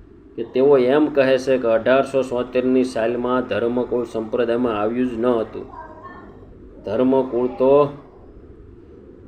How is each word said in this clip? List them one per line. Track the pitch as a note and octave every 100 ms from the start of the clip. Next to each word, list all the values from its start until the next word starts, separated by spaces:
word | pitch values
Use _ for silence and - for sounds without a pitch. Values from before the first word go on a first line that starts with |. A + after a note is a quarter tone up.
| - - - -
કે |
તેઓ | A2+ B2+ C3+ C#3
એમ | B2 C#3+ D3+
કહે | C#3+ C3 C3
છે | B2+ B2+
કે | A#2+
અઢારસો | A2+ A2 C3+ C3 C3+
સોતેરની | B2+ B2 B2 C3 B2+ C3
સાલમાં | B2 A#2 A2+ A#2+ B2 B2+ B2+
ધર્મકુળ | G2+ A#2 B2 A#2+ A#2+ A#2
સંપ્રદાયમાં | A2+ A2 B2 A#2 A#2+ B2 G#2
આવ્યું | G#2+ A#2+ B2+
જ | A2+
ન | B2
હતું. | A#2 A2 - - - - - - - - - - - - - G2
ધર્મકુળ | A2 C3 C3 B2+ A#2 B2
તો | B2+ C3 C#3+ C#3+ D3 - - - - - - - - - - - -